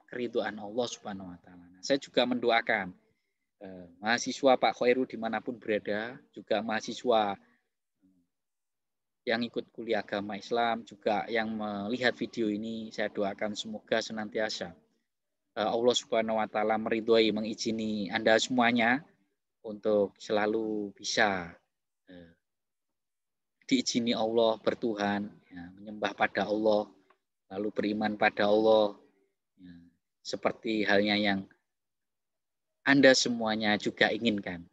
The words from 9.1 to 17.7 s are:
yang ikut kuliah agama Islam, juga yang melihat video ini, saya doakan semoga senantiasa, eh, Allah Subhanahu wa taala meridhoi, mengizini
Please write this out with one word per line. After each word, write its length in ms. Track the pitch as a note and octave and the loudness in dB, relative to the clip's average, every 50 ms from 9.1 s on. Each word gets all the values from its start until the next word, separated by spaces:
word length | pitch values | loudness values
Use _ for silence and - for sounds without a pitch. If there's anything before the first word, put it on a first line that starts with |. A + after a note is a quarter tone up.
| _ _ | _ _
yang 200 | _ B2 A2+ A#2 | _ -4 -2 -2
ikut 280 | A#2+ A2+ - B2 A2+ _ | -4 -6 -6 -10 -10 _
kuliah 320 | _ - A#2 A2+ A2 G#2 | _ -12 -4 -2 -2 -2
agama 320 | G2+ - G#2+ G2+ G2+ G#2 G#2 | -2 -4 -6 -6 -6 -6 -10
Islam, 480 | G2 - - B2 A#2+ A#2 A#2 A2+ A#2 | -12 -6 -4 -2 0 0 0 -2 -4
juga 440 | A2+ - G#2+ - _ A#2 G#2 G2 F#2 G2+ | -6 -14 -20 -6 _ 0 0 0 -2 -2
yang 200 | A#2 A2+ A2 A2 A2+ | -2 -2 -2 -2 -6
melihat 600 | G#2+ G#2+ G#2+ G#2 G2+ G2+ G#2 B2 B2 B2+ A#2+ A2+ | -6 -6 -6 -6 -6 -4 -4 -4 0 0 -2 0
video 360 | - B2 A2+ - A#2+ A2 G#2+ | -2 -8 -6 -4 -4 -2 -2
ini, 400 | G#2 G#2 A2 A2+ A2+ A2+ A2 A2 | -2 -4 -6 -8 -8 -10 -10 -10
saya 160 | - - G#2+ | -6 -6 -6
doakan 480 | G2+ - A2 G2+ F#2+ G#2 - A2+ G#2 G#2 | -6 -4 -4 -4 -4 -4 -4 -6 -6 -6
semoga 480 | - - A2 G#2+ G#2 - _ B2 A2 | -8 -10 -10 -12 -14 -6 _ -2 -2
senantiasa, 720 | G#2+ - A2+ A2 G#2+ G#2 - A2+ G#2+ G#2+ - - G2+ F2+ E2+ _ _ _ _ _ _ _ _ _ _ _ _ _ _ _ _ A2+ | -2 -4 -8 -8 -10 -6 -4 -4 -4 -2 -4 -8 -10 -12 -12 _ _ _ _ _ _ _ _ _ _ _ _ _ _ _ _ -2
eh, 100 | G#2 G2+ | -2 0
Allah 260 | - A#2 A#2+ B2 A#2+ - | 0 2 2 2 2 2
Subhanahu 400 | - - B2 A2+ A2+ A2 A2 A2 | -2 0 0 0 0 0 0 -2
wa 80 | G#2+ | -2
taala 320 | G2+ - A2 G#2+ G#2+ A2 A2 | -2 -2 -2 0 0 0 0
meridhoi, 520 | A2 A#2 A#2 A2 G#2+ A#2 A2+ A2+ A2+ G#2+ G#2 | 0 -2 -2 -2 2 4 6 6 6 4 2
mengizini 760 | G#2+ A2 G#2+ A2 - - A2+ | 0 -4 -4 -6 -4 -4 -4